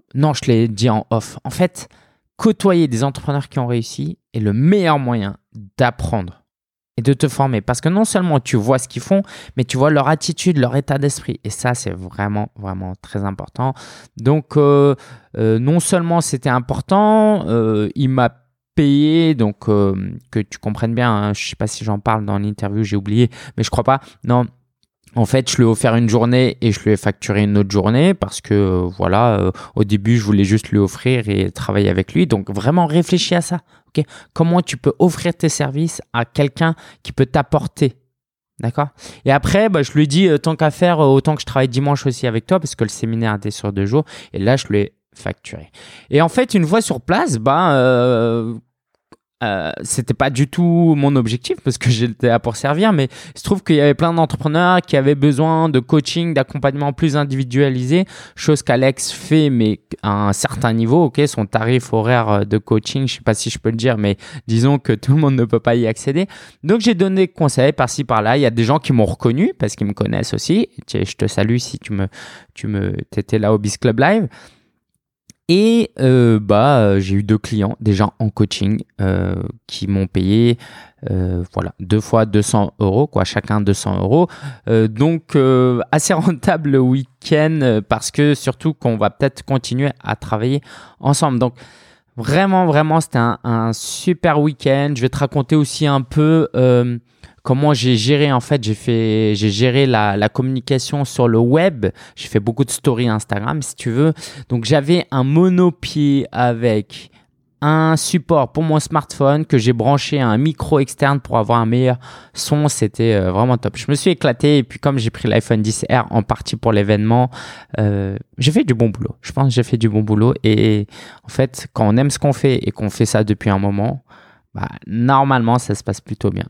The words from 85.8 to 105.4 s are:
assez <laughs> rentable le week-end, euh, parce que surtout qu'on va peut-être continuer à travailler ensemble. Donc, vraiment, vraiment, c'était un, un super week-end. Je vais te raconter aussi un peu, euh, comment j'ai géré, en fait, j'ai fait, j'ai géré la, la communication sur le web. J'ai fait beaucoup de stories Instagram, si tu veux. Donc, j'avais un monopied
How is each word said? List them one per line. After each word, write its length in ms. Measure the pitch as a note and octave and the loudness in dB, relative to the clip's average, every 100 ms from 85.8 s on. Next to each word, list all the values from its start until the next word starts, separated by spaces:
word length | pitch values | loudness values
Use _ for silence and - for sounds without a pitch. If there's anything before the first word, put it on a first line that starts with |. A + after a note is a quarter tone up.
| - | -2
assez 220 | D#3 - | -2 0
<laughs> 20 | E3+ | 0
rentable 560 | F#3 C#3+ - E3 D3 | 0 0 0 0 0
le 80 | C3+ | 2
week-end, 800 | B2+ C3+ B2+ _ - D3+ D#3 D#3+ | 2 0 -4 _ 0 2 2 2
euh, 180 | B2+ G#2+ | 2 0
parce 300 | G2+ A2 - | 0 -4 -2
que 240 | - D3 | 0 2
surtout 400 | C#3+ - - D#3+ | 2 -2 -4 -4
qu'on 240 | - B2 A2 | -2 -2 0
va 140 | G#2 | -2
peut-être 320 | - C#3 - | 0 -2 -4
continuer 480 | - C3+ - B2 C#3+ - | -4 -4 -2 -2 -4 -4
à 120 | - G#2+ | -8 -8
travailler 460 | - G#2+ A#2+ C#3+ - - - _ | -6 -4 -2 -2 -6 -20 -20 _
ensemble. 380 | C3+ C#3+ D3+ A#2+ | -2 0 0 0
Donc, 160 | B2 - - - _ _ _ B2 | -2 -4 -18 -20 _ _ _ -10
vraiment, 480 | A2 D#3 G3 F#3 F3 | -2 2 2 2 4
vraiment, 340 | D3 D#3 D#3+ | 2 2 0
c'était 200 | - B2 | 0 0
un, 180 | A#2 - | 0 -2
un 280 | A#2+ A2+ A2+ | -2 -2 -2
super 680 | A2 - - F#3 E3+ E3+ D3 | -4 -8 -4 -2 0 0 2
week-end. 520 | D3+ C#3+ C#3 C#3 C#3+ C3 | 0 0 0 0 0 -2
Je 60 | |
vais 80 | B2+ | -2
te 80 | - | -2
raconter 360 | C#3+ D3 B2 D#3 | -2 -2 0 0
aussi 300 | C#3 - D3 | 0 0 0
un 160 | C#3 | 0
peu, 480 | B2+ D3+ D3+ D#3+ D3 - | 0 0 4 4 2 2
euh, 420 | B2+ B2 B2 A#2+ - _ - _ | 4 4 2 -4 -10 _ -20 _
comment 320 | - C3 D3 B2+ | -2 2 2 2
j'ai 200 | B2+ A#2 | 2 2
géré, 360 | A2+ C#3+ D3 | 2 2 2
en 80 | B2+ | 0
fait, 240 | - C#3+ | 0 -2
j'ai 100 | G#2+ | -2
fait, 600 | G#2+ - A2+ A2 G#2+ G#2+ G2+ | -4 -2 0 0 2 2 2
j'ai 160 | G#2+ | 0
géré 340 | G2 B2+ B2+ C3+ | 2 2 2 2
la, 320 | A2+ G#2 G2+ | 2 0 0
la 120 | G#2+ | 0
communication 760 | - C3 C3 - C3 - D3 C3+ | 0 -2 -4 -2 -4 -2 -4 -4
sur 220 | - A#2+ | 0 2
le 100 | A2+ | 2
web. 500 | A#2+ D3+ F#3 C3 F#2+ - - - | 4 2 2 0 -4 -4 -16 -18
J'ai 120 | - | -4
fait 120 | A2 | -2
beaucoup 260 | G#2 A2+ C3+ | -2 -2 -4
de 60 | |
stories 360 | - C#3+ A#2 B2 | -2 -2 0 0
Instagram, 540 | G#2+ - G2+ A2+ D3+ | -2 -4 -6 -4 -6
si 140 | - - | -8 -10
tu 160 | A#2+ | -4
veux. 220 | A#2+ D#3+ D3+ - C#3 - | 0 0 -2 -10 -18 -6
Donc, 160 | B2 A2 | -6 0
j'avais 400 | D3 C#3+ F3 - | 0 2 0 0
un 120 | C3+ | -2
monopied 1040 | C3+ D#3 | 0 2